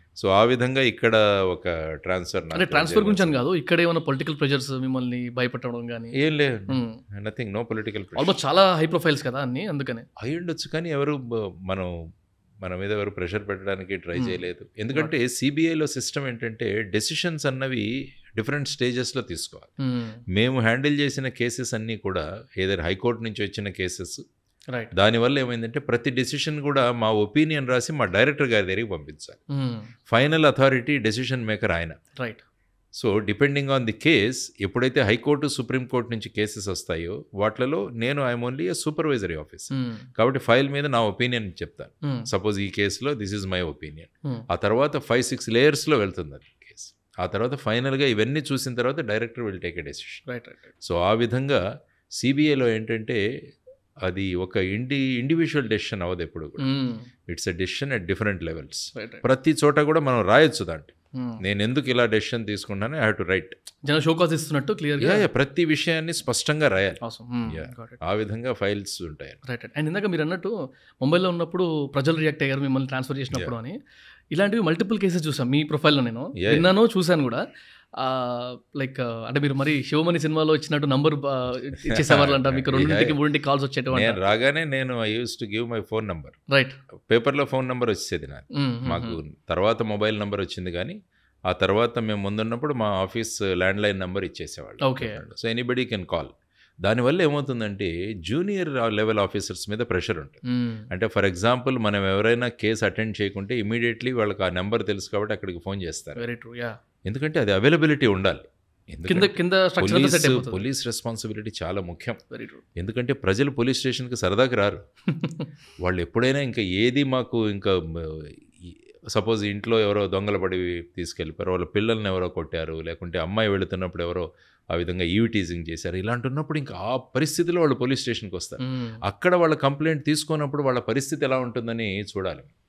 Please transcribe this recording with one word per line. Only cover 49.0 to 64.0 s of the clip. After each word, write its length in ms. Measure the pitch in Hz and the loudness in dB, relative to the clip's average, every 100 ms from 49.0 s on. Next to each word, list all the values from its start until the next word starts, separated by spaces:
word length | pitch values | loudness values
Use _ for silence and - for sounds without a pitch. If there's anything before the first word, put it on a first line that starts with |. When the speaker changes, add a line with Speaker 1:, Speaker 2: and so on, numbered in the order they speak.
| 120 107 117 - | -2 -2 -4 -6
Speaker 1:
will 160 | 113 92 | -6 -6
take 180 | 87 | -8
a 60 | 85 | -8
decision. 500 | 73 - - - - | -10 -12 -14 -16 -12
Speaker 2:
రైట్, 180 | 123 - | -12 -14
రైట్, 0 | |
రైట్. 440 | - - _ - | -20 -20 _ -4
Speaker 1:
So, 40 | - | 2
ఆ 160 | 90 | 4
విధంగా 680 | 110 120 123 139 135 92 131 _ _ _ | 4 2 0 0 0 0 -6 _ _ _
సీబీఐలో 580 | - 123 139 151 139 123 | -2 0 4 4 4 2
ఏంటంటే 840 | 110 110 113 110 120 101 135 - _ - - _ - | 2 -2 -4 -2 -2 -2 -4 -12 _ -20 -20 _ -6
అది 320 | 92 90 98 | -4 -2 -2
ఒక 220 | 90 92 107 | -2 -2 -2
ఇండి-, 640 | 92 101 127 139 135 127 | 0 -2 -2 -2 0 0
ఇండివిడ్యువల్ 500 | 131 165 165 151 120 | 0 2 2 0 0
డెసిషన్ 340 | 107 - 101 | -2 -2 -4
అవ్వదు 200 | 90 90 | -4 -4
ఎప్పుడు 240 | 82 - 76 | -6 -8 -10
కూడా. 180 | - | -4
Speaker 2:
మ్మ్. 340 | 131 139 131 113 120 - - | -2 0 -2 -6 -12 -16 -12
Speaker 1:
It's 180 | 85 - | -6 -4
a 40 | |
decision 360 | 85 92 - 139 | -4 -4 -4 -4
at 180 | 123 87 | -4 -2
different 300 | 95 107 95 | -2 -2 -2
levels. 580 | 82 80 71 - - - | -4 -8 -10 -10 -10 -12
Speaker 2:
రైట్, 140 | 110 | -14
రైట్. 100 | - | -2
Speaker 1:
ప్రతి 320 | - 131 - 151 | 2 4 4 4
చోట 160 | 147 147 | 6 6
కూడా 200 | 147 156 | 4 2
మనం 260 | 143 123 95 | 2 2 6
రాయొచ్చు 380 | 120 156 - | 8 8 4
దాంట్లో. 560 | 87 80 - _ _ 131 | -6 -8 -12 _ _ -10
Speaker 2:
మ్మ్. 220 | 123 113 | -8 -4
Speaker 1:
నేను 200 | 95 101 | -2 0
ఎందుకు 280 | 107 131 127 | 0 0 0
ఇలా 160 | 123 120 | 2 4
డెసిషన్ 400 | 110 101 120 104 | 2 0 -4 -4
తీసుకున్నానో 520 | 104 - 101 107 156 | -6 -6 -6 -4 0
I 20 | |
have 160 | 110 104 | 0 2
to 80 | |
write. 320 | 90 92 80 - - - | 0 0 -2 -12 -20 -8
Speaker 2:
జనం 160 | 139 151 | 0 2